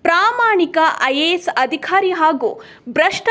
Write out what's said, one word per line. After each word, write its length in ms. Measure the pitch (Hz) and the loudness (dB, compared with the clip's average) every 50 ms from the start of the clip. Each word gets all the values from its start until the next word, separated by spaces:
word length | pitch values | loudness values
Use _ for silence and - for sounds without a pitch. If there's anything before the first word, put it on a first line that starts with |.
ಪ್ರಾಮಾಣಿಕ 760 | - 339 330 349 392 453 466 494 466 453 427 370 339 - - 320 320 320 - - - | 2 2 2 2 2 2 2 2 0 2 2 2 0 0 0 0 0 0 0 0 -2
ಐ 140 | 262 269 | -2 0
ಎ 140 | 285 311 330 | 0 0 0
ಎಸ್ 180 | 359 349 - - - | -2 -2 -4 -4 -2
ಅಧಿಕಾರಿ 540 | 240 262 247 - 302 - - 359 392 392 370 | -2 -2 -2 -2 -6 -4 -2 0 0 0 0
ಹಾಗೂ 500 | 359 339 311 311 320 254 247 - - - - - - - _ 240 | 0 2 2 2 2 0 -2 -4 -4 -6 -14 -20 -20 -20 _ -4
ಭ್ರಷ್ಟ 400 | 233 - 320 392 381 - - - | -2 0 0 0 0 0 2 2